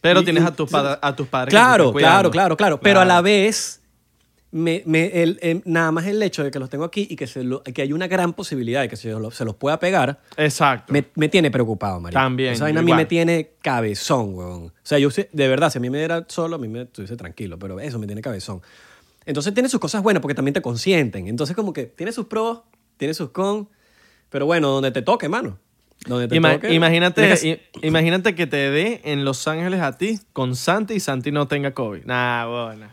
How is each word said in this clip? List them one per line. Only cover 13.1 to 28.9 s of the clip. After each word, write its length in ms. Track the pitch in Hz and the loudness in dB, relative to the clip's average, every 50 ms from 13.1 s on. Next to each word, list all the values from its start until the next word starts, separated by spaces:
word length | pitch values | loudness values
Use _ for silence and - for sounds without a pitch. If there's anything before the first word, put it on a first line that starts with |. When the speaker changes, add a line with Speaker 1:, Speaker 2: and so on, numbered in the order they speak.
| 165 165 170 165 170 165 156 - _ _ | 2 2 2 2 2 0 -2 -4 _ _
Speaker 2:
cabezón, 720 | _ 151 135 120 113 107 104 - - - 147 131 113 101 95 | _ -2 -2 0 0 -2 -4 -4 -2 0 0 0 0 -2 -6
weón. 280 | 90 90 90 87 87 85 85 | -8 -10 -10 -10 -12 -14 -16
O 40 | - _ _ | -20 _ _
sea, 160 | - 147 147 | 0 2 2
yo 100 | 139 143 | 2 2
sé, 180 | - - 196 - - | 2 0 -4 -4 -2
de 140 | 151 139 131 | 0 2 2
verdad, 220 | 131 135 160 156 | 2 2 2 0
si 60 | - 127 | 0 -2
a 20 | |
mí 80 | 123 123 | -4 -4
me 80 | 131 147 | -4 -4
diera 280 | 156 160 170 165 165 _ | -4 -2 -4 -4 -6 _
solo, 260 | - - 165 165 170 | -6 -6 -4 -4 -4
a 40 | 175 | -8
mí 80 | 180 110 | -8 -10
me 160 | 110 120 123 | -10 -12 -12
estuviese 340 | 123 _ - 101 92 117 120 | -14 _ -16 -12 -12 -12 -12
tranquilo, 400 | - - - - 110 95 82 87 | -14 -16 -14 -12 -12 -12 -12 -12
pero 200 | 98 98 95 95 | -12 -12 -12 -10
eso 200 | 120 151 127 117 | -10 -8 -8 -8
me 60 | 107 | -8
tiene 160 | 101 104 107 | -8 -10 -8
cabezón. 400 | 110 135 113 95 - - 101 90 - _ _ _ - - - _ _ _ _ _ _ | -8 -8 -8 -8 -10 -10 -12 -12 -14 _ _ _ -20 -20 -20 _ _ _ _ _ _
Entonces 280 | - 147 135 143 196 202 | -6 -6 -4 -4 -2 0
tiene 140 | 220 247 262 | 0 0 0
sus 120 | 269 233 | 0 -2
cosas 200 | - 151 - 214 190 | -4 -2 -4 0 2
buenas 180 | 220 208 170 | 2 2 2
porque 140 | 127 139 143 | 0 -2 -4
también 180 | - 135 139 139 | -2 -2 0 -2
te 80 | - | -2
consienten. 680 | - 127 120 117 - 185 190 165 143 117 92 101 90 95 | -4 -4 -6 -4 0 2 2 2 2 0 -4 -8 -8 -6
Entonces 260 | 110 123 151 131 180 | -4 -4 -4 -4 -4
como 180 | 202 220 196 156 | -4 -4 -4 -4
que 100 | 156 123 | -6 -10
tiene 280 | 113 _ _ 165 202 226 | -10 _ _ -8 -8 -6
sus 140 | 247 208 - | -8 -8 -6
pros, 320 | - 220 220 226 233 233 _ _ _ _ _ _ _ | -4 -4 -4 -4 -4 -8 _ _ _ _ _ _ _
tiene 180 | _ - 143 156 | _ -6 -6 -4
sus 180 | - 170 127 | -4 -8 -8
cons, 360 | _ - 190 196 202 214 208 208 _ _ _ _ _ _ _ _ _ _ _ _ | _ -2 -2 -2 -2 -2 -6 _ _ _ _ _ _ _ _ _ _ _ _ _
pero 160 | - 139 139 | -6 -2 0
bueno, 240 | 147 170 170 156 143 | 2 2 2 2 2
donde 220 | 135 135 135 135 | 2 2 0 0
te 100 | 120 135 | -2 -2
toque, 260 | 113 - 220 240 - 147 | 0 2 0 2 2 -2
mano. 300 | 180 233 - - 98 - _ _ _ _ _ _ _ _ - | -2 -2 -4 -6 -10 -14 _ _ _ _ _ _ _ _ -8
Donde 220 | - 123 123 123 117 | -4 -4 -2 -2 0
te 60 | 156 | 2
Speaker 1:
Ima-, 180 | 160 165 156 156 | 4 4 4 4
Speaker 2:
toque, 200 | 147 - - 165 | 2 0 0 2
Speaker 1:
imagínate, 480 | 165 165 165 165 170 175 180 175 - | 4 4 4 4 4 2 2 4 4
Speaker 2:
tienes 200 | 208 196 180 165 | 6 6 6 4
que 80 | 160 160 160 - _ _ _ - | 2 -2 -4 -4 _ _ _ -6
Speaker 1:
i-, 60 | - 156 | -2 0
imagínate 480 | 160 165 160 165 170 190 180 214 190 | 2 2 2 2 2 2 0 0 0
que 100 | 160 175 143 | 0 -4 -2
te 220 | 151 143 139 139 | -2 -2 -2 0
dé 320 | 139 151 175 220 | 0 0 0 -2